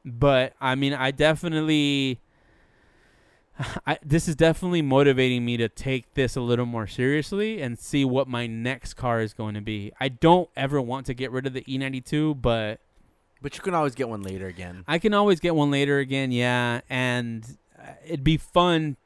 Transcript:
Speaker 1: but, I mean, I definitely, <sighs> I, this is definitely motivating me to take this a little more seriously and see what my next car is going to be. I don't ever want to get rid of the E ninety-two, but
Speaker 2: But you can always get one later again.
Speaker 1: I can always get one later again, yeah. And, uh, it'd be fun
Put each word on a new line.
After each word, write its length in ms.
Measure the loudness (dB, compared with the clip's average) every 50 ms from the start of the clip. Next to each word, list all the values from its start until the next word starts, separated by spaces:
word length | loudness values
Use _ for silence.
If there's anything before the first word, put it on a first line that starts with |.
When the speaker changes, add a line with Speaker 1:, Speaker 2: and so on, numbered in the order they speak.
| _
Speaker 1:
but, 460 | -14 -4 2 2 4 4 4 2 0 -2 _
I 120 | -2 -2 0
mean, 160 | 2 0 0 0
I 160 | 0 -2 -2
definitely, 1080 | 2 2 2 2 2 2 -2 -2 -2 0 0 2 2 2 2 2 2 0 0 -2 -4 -6 _ _ _ _ _ _ _ _ _ _ _ _ _ _ _ _ _ _ _ _ _ _ _ _ _ _ _ -8
<sighs> 280 | -8 -6 -6 -6 -4
I, 120 | -4 -4 -4 0
this 240 | 2 2 2 2 0
is 80 | 2
definitely 460 | 4 4 4 4 2 -2 -2 0 0
motivating 600 | 2 4 4 6 6 6 6 4 2 2 2 0 0
me 120 | -2 0
to 120 | 0 -2 -2
take 440 | -4 -6 -6 -4 -4 -4 -6 _ _
this 220 | 0 0 0 0
a 40 | -4
little 260 | 0 0 2 0 0
more 200 | -2 -4 -6 -6
seriously 760 | -6 -4 -2 0 0 0 0 -2 -4 -4 -4 -4 -4 -4 -6
and 160 | -6 -8 -8 -10
see 260 | -8 -2 0 2 2
what 240 | 2 2 0 0 -2
my 180 | -4 -6 -4
next 480 | -6 -6 -6 -4 -4 -6 -6 -10 -14 -10
car 260 | -6 -2 -2 0 0
is 120 | -2 -4
going 220 | -6 -8 -8 -6 -6
to 60 | -6
be. 320 | -6 -6 -8 -8 -8 -12 -8 -6
I 80 | -6 -6
don't 400 | -2 4 6 6 6 6 4 -2 _
ever 240 | -6 -4 0 0 -2
want 260 | -2 -2 -6 -6 -6
to 80 | -8 -6
get 160 | -6 -6 -6
rid 160 | -4 -4 -4
of 60 | -4
the 120 | -6 -6 -8 -6
E 60 | -6 -4
ninety-two, 580 | -4 -4 -6 -8 -6 -4 -2 0 0 0 -2
but 440 | 0 0 0 0 0 -2 -4 -8 -10 _ _ _ _ _ _ _ _ _ _ _ _
Speaker 2:
But 160 | -12 -12 -12
you 60 | -8
can 120 | -6 -2 0
always 200 | 0 0 0 -2
get 140 | -4 -4 -4
one 140 | -4 -8
later 240 | -8 -8 -8 -8 -8
again. 380 | -10 -10 -12 -12 -12 -12 -14 -6 -4
Speaker 1:
I 100 | -4 0
can 160 | 0 2 4
always 240 | 4 4 4 4 2
get 140 | 2 0 2
one 160 | 2 2 4
later 280 | 4 2 2 2 2 0
again, 340 | 0 0 -2 -2 0 0
yeah. 480 | 0 2 2 2 2 2 0 0 -2 -4 -6 _
And, 560 | -4 -2 0 0 0 -2 -4 -4 -8 -10 -12 -14 -18 -20 _ _ _ -20
uh, 140 | -20 -20 -20 -20 -10
it'd 200 | -8 -8 0 2
be 120 | 2 2 2
fun 580 | 0 2 2 4 4 6 4 2 0 -2 -6 -8 _